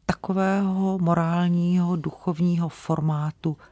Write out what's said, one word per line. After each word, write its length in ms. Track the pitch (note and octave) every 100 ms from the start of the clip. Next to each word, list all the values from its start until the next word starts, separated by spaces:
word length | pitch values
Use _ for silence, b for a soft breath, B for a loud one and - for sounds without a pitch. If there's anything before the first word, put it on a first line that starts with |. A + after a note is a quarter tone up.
| -
takového 920 | - - F#3+ F#3+ G3 G3 F#3 F#3+ F#3+
morálního, 960 | E3+ E3+ E3 E3+ F3 F3 F3 F3+ F3 F3
duchovního 720 | C#3 - - D#3+ F3 E3+ E3
formátu 880 | - - D#3+ D#3 D3+ D3+ - D#3+ D3 b